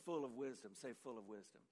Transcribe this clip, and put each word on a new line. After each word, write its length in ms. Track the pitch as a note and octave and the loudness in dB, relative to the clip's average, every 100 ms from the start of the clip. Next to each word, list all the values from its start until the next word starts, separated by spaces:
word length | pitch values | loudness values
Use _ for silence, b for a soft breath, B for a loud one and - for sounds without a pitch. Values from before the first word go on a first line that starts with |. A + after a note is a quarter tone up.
full 220 | F3 E3 C3+ | 2 4 4
of 80 | |
wisdom. 380 | A#2 C3+ A#2+ G#2 | 4 2 0 -4
Say, 200 | G2+ C3 A2+ | -4 -4 -2
"Full 160 | C3+ A2+ | -2 -2
of 80 | G2+ | -2
wisdom." 340 | G#2+ F#2 - - | -4 -6 -14 -20